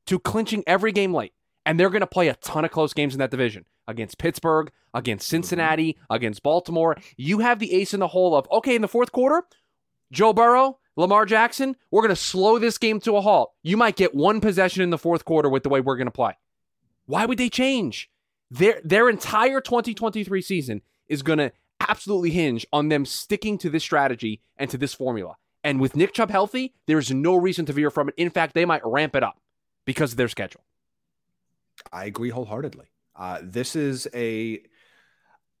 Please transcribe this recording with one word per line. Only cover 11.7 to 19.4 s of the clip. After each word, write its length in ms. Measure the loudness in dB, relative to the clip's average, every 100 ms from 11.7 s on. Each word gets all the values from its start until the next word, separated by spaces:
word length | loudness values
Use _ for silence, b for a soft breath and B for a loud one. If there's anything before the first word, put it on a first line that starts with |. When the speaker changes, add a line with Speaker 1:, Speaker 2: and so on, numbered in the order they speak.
| -6 _
Speaker 1:
we're 120 | 2
gonna 120 | 2
slow 440 | 2 -2 2 4 4
this 200 | 2 0
game 220 | -2 0
to 160 | 0 2
a 40 |
halt. 320 | 4 4 2 _
You 120 | -2 2
might 200 | 2 4
get 180 | 2
one 260 | 4 2 2
possession 420 | 2 2 2 2
in 80 | 0
the 80 | 0
fourth 260 | 0 -2
quarter 240 | 0 2 2
with 160 | 0
the 40 | 0
way 120 | 0
we're 160 | 0 -2
gonna 160 | -4
play. 220 | -2 -2 -4 _ _ _ _ _ _ -4
Why 200 | -2 0
would 120 | 0
they 100 | -2
change? 600 | 0 0 0 -2 -6 -14 _ _ _ _
Their, 300 | 0 2 2
their 240 | 2 4 4
entire 540 | 2 -2 0